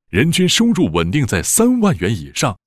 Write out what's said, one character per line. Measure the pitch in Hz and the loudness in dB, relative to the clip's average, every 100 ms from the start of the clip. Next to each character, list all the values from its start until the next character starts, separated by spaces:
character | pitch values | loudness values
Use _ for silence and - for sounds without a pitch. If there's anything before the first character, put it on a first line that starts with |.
| _ | _
人 | 92 156 | 0 0
均 | 170 180 | 2 0
收 | - 233 | 2 2
入 | 196 120 | 2 0
稳 | 82 85 | 0 0
定 | 143 131 | 0 0
在 | - | -2
三 | - 180 240 254 | -2 0 2 2
万 | 208 110 | 0 0
元 | 90 | -2
以 | 107 71 | -2 -6
上 | - 135 98 | -6 -4 -6